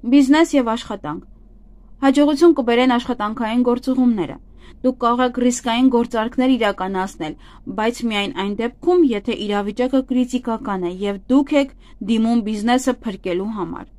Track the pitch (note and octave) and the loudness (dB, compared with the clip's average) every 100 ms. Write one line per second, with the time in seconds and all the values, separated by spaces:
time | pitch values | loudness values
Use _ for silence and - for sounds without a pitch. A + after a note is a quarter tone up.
0 | A#3+ C#4 C4 D4+ E4 C#4+ A#3 A3+ - G#3 | 4 4 6 4 4 2 0 -4 -6 -10
1 | D3+ E3 - - - - - - - - | -8 -10 -12 -20 -20 -20 -20 -20 -20 0
2 | C4+ C4+ D4 C#4+ E4+ D4 A#3 A#3 B3+ A#3+ | 2 4 2 6 4 6 2 2 4 2
3 | A#3+ A#3+ G#3 A3 A3 A#3+ B3 B3 C4+ B3+ | -2 -6 -4 -4 -2 0 0 0 -2 0
4 | B3+ A3 D#3+ - - - - - B3+ C4 | 2 2 -4 -8 -18 -20 -20 -4 -4 0
5 | A#3+ A#3+ B3+ B3 A#3+ B3 A#3+ A#3 C4 A#3 | 0 2 0 2 0 0 -2 2 4 2
6 | A#3 A3+ A3 - B3+ B3+ G#3+ G3 F#3 F#3+ | 0 -2 -4 0 0 2 0 -2 -6 -4
7 | F#3+ - D#3 - - - - F#3+ A3 A#3+ | -6 -8 -10 -10 -18 -20 -12 -4 -4 -2
8 | A#3+ G#3 G3+ - G3 G#3 A#3 - D#4 F4+ | -4 -4 -4 -4 -6 -4 -6 -4 0 2
9 | D4+ G#3 G3+ A3+ G#3 G3+ G3+ G#3+ B3 C4+ | 2 2 -4 -6 -2 -2 -4 -4 0 0
10 | C4 B3 B3 B3 B3 A3+ - F#3+ F3 F3+ | 0 -2 0 -2 -4 -6 -6 -4 -6 -4
11 | G3+ G3+ - C4 C#4 D4 C#4 - - - | -6 -6 0 0 2 0 0 -6 -20 -14
12 | G3 A3+ A3+ A#3 G#3 G#3+ A3 B3 C4 B3+ | -2 0 2 0 -2 -4 0 0 0 -4
13 | A#3 F#3+ F#3 F3 G3+ A3 E3 E3+ - | -6 -8 -6 -4 -4 -6 -8 -10 -16